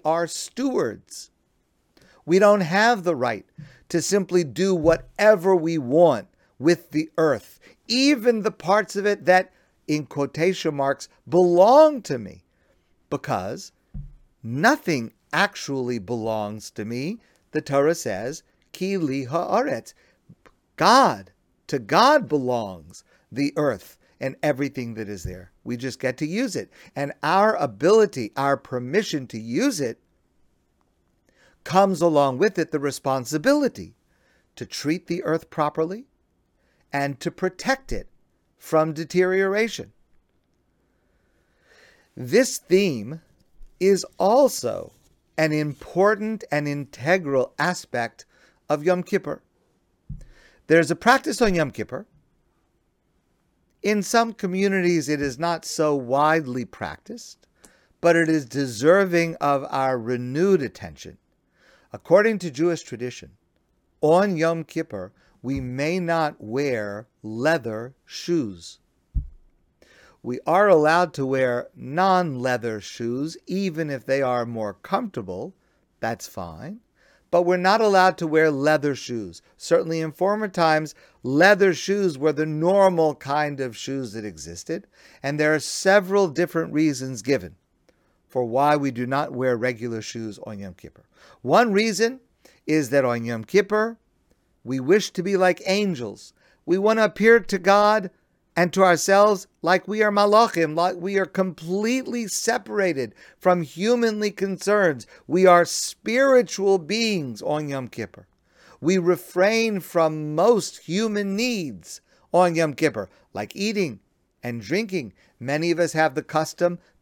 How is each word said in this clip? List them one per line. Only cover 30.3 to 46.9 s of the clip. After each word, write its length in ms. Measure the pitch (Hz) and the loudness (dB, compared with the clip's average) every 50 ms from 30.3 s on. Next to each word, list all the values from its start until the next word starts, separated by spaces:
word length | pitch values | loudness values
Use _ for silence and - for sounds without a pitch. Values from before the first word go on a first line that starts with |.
| _ _ _ _ _ _ _ _ _ _ _ _ _ _ _ _ _ _ _ _ _ _ _ _ _ _ - | _ _ _ _ _ _ _ _ _ _ _ _ _ _ _ _ _ _ _ _ _ _ _ _ _ _ -8
comes 360 | - 156 190 202 196 190 147 | 0 4 4 4 4 2 2
along 380 | 170 170 156 143 143 135 127 127 | 2 2 4 4 2 2 2 0
with 200 | 190 214 190 175 | 0 0 0 -2
it 120 | 156 - | -4 -4
the 100 | - 147 | -4 -4
responsibility 1120 | 139 143 127 - - 139 131 135 120 - 151 156 151 262 285 294 285 220 - - 82 - - _ _ _ _ _ _ _ _ _ _ _ _ | -4 -6 -6 -4 -4 -2 -2 -2 -4 -4 -6 -2 0 2 2 2 0 -2 -4 -8 -14 -18 -20 _ _ _ _ _ _ _ _ _ _ _ _
to 100 | - 123 | -16 -16
treat 400 | - - - - 147 165 180 - | -14 -12 -6 -4 -4 -4 -4 -4
the 160 | - 165 175 | -6 -8 -6
earth 280 | - 151 160 160 - _ | -4 -4 -4 -4 -6 _
properly 560 | - 170 147 147 - 160 160 170 190 233 269 _ _ _ _ _ _ _ _ _ _ _ _ _ _ _ _ _ | -6 -4 -4 -2 -2 -4 -4 -4 -6 -10 -14 _ _ _ _ _ _ _ _ _ _ _ _ _ _ _ _ _
and 280 | - 139 143 143 139 - | -6 -4 -4 -4 -6 -6
to 100 | - 170 | -8 -8
protect 600 | - - 147 - - - - 254 269 262 - - | -6 -4 -4 -4 -4 -4 -4 -4 -4 -4 -6 -8
it 160 | - 95 - - _ _ _ _ _ _ _ _ _ | -8 -8 -8 -12 _ _ _ _ _ _ _ _ _
from 360 | _ - - 160 160 156 160 | _ -6 0 0 0 0 0
deterioration. 1000 | 151 151 170 - - 180 185 185 185 190 196 190 196 214 226 220 - - - - _ _ _ _ _ _ _ _ _ _ _ _ _ _ _ _ _ _ _ _ _ _ _ _ _ _ _ _ _ _ _ _ _ _ _ _ _ _ _ _ _ _ _ _ _ | -4 -8 -10 -2 0 0 2 2 2 0 0 0 0 -2 -2 -2 -6 -10 -14 -16 _ _ _ _ _ _ _ _ _ _ _ _ _ _ _ _ _ _ _ _ _ _ _ _ _ _ _ _ _ _ _ _ _ _ _ _ _ _ _ _ _ _ _ _ _
This 420 | - 127 123 147 233 262 254 - - | -14 -4 0 2 2 2 2 -2 -10
theme 640 | - - 175 190 202 180 139 110 101 117 160 165 - _ _ _ _ _ _ - - - _ - | 0 2 2 4 4 2 -2 -4 -8 -10 -14 -16 -18 _ _ _ _ _ _ -20 -20 -20 _ 0
is 260 | 180 196 202 175 - - _ - | 2 2 2 2 0 -6 _ 0
also 720 | 180 196 226 269 285 254 - - - 117 101 - - - - _ _ _ _ _ _ _ _ | 2 4 4 4 4 4 2 -2 -6 -6 -6 -6 -10 -14 -18 _ _ _ _ _ _ _ _
an 160 | - 160 156 | -2 0 0
important 880 | 151 151 151 151 139 - - - - 175 196 208 220 196 214 220 220 196 - - | 0 0 -2 -4 -6 -8 -14 -4 0 2 2 4 2 0 -2 -6 -6 -8 -6 -4
and 160 | - 196 147 | -4 -2 -2
integral 880 | 147 143 143 139 - | -4 -4 -6 -8 -10